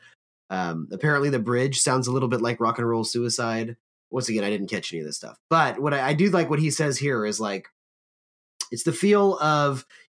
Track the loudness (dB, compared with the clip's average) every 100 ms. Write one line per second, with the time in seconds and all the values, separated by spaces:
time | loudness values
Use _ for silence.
0 | -14 _ _ _ _ -4 -4 -4 -6 -2
1 | 0 2 2 0 0 0 0 0 2 2
2 | 0 0 0 0 0 0 -2 0 0 0
3 | -2 -2 -2 -2 -2 -2 -6 -10 _ _
4 | _ -6 -4 -2 -2 -2 -4 -6 -6 -8
5 | -8 -10 -12 -18 _ 2 2 0 -2 0
6 | 0 2 4 4 2 2 2 2 0 0
7 | -2 0 -2 -2 -4 -6 -8 _ _ _
8 | _ _ _ _ _ _ -10 -4 -4 0
9 | 4 6 6 4 2 4 2 0 -8 -20